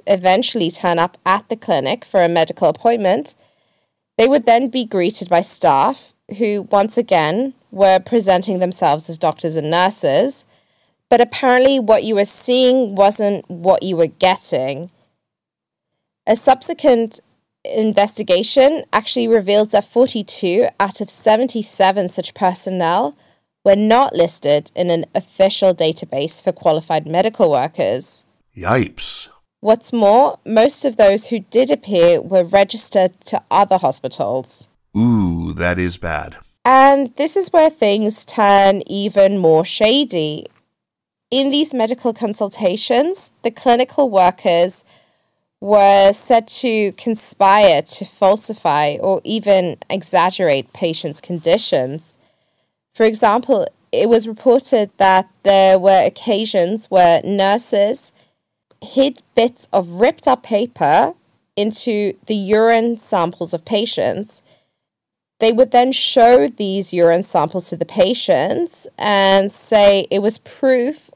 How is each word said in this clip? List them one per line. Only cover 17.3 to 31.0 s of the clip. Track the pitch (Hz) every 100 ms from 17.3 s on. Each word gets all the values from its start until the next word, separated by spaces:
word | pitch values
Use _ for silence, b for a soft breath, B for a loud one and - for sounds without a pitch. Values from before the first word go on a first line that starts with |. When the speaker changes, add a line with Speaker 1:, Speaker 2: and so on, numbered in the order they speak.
| _ _ _ -
Speaker 1:
investigation | 226 220 202 208 - 214 180 214 277 269 320 -
actually | 208 226 247 233
reveals | 226 190 202 214
that | 208
forty-two | - 240 254 226 - - 185 185 240 -
out | 196 -
of | 202
seventy-seven | - 220 220 262 226 208 - 190 196 180
such | - 175
personnel | - 185 180 - 185 165 180 277 - _ _ _ _
were | 202
not | 196 214 233 277
listed | - 170 - 143 147 156 -
in | 180
an | 170 - 175
official | - - 190 - 190
database | 175 160 156 - 135 156 -
for | -
qualified | - 165 156 - 160 151
medical | 165 208 220 180
workers. | 139 147 - 175 131 - - _ _ _ -
Speaker 2:
Yipes. | 90 123 107 - - - - _ _ _
Speaker 1:
What's | 214 220 -
more, | 233 202 226 285 - -
most | 220 262 -
of | 277
those | 226